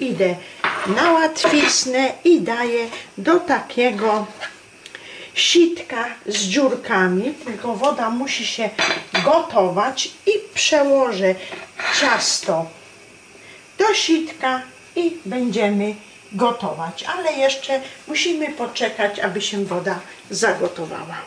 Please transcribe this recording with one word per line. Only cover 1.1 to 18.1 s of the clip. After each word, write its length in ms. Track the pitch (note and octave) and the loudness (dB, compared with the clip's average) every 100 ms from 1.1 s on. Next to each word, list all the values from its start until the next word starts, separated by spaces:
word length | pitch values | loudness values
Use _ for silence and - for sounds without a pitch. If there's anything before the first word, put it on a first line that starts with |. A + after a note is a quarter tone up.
łatwiznę 1000 | D#4+ D#4+ D#4+ D#4+ D4 C#4 - B3+ B3+ C4 - | 6 4 2 4 4 4 2 2 2 0 2
i 160 | E4+ D#4+ | 4 6
daję 480 | F3+ A#3 A#3+ A#3 A3+ - - - | 4 -2 0 0 -2 -8 -14 -4
do 220 | G3 F4 | 2 2
takiego 840 | F4 B3+ - - B3 G3+ A3 G#3+ G3+ - - - - - - - - - - | 4 0 0 0 2 2 2 0 -2 -10 -14 -14 -20 -20 -20 -20 -18 -18 -8
sitka 720 | - - F4 E4+ - - A#3 B3 - - | -2 2 6 4 2 -6 -6 -6 -8 -6
z 100 | G#3 | -4
dziurkami, 1000 | G3 A3+ C4 A#3 - G#3 F#3 F#3 B3 D4+ | 0 2 2 0 -2 2 2 2 0 -4
tylko 300 | B3 G#3 A#3+ | -8 -8 -6
woda 360 | G#3 C#4 B3+ A3+ | 0 0 0 -2
musi 360 | A#3+ C4+ - A3 | -2 -4 -4 -6
się 240 | - G#3+ - - - - F#3+ | -4 -4 -2 -2 -2 -4 0
gotować 880 | F3+ E4 E4 A3 F#3 F3 A#3+ - - - - | 4 4 4 2 2 2 0 -2 -6 -2 0
i 60 | G#4+ - | 0 -2
przełożę 800 | - - D4+ C#4 C4+ B3+ G3 F#3+ F#3+ - - - - - - | -2 2 4 6 4 4 2 2 0 -6 -14 -14 -8 -4 0
ciasto 640 | C#4 A3 - - - E3 E3 - - - - - - - - - - - | 2 2 0 -2 -2 -2 -4 -12 -20 -20 -20 -20 -20 -20 -20 -20 -12 0
do 160 | G#4 | 2
sitka 680 | F#4 - D#4+ D#4+ - C4 B3+ - - - F4 | 2 2 2 0 -4 -2 -2 -6 -18 -8 -2
i 200 | E4+ - | -2 -2
będziemy 680 | G3 B3 B3 G3+ G3+ G3+ G#3 G#3 - - - | -6 -2 -2 0 2 2 -2 -4 -14 -20 -12
gotować, 720 | G3+ A#3+ A#3+ F#3 D3+ F3 - | 0 0 0 -4 -6 -8 -8
ale 280 | - F4 E4 | -8 -4 -2
jeszcze 480 | C#4 C4+ - - C4+ - - | 2 0 0 -4 -4 -4 -14
musimy 440 | - | -6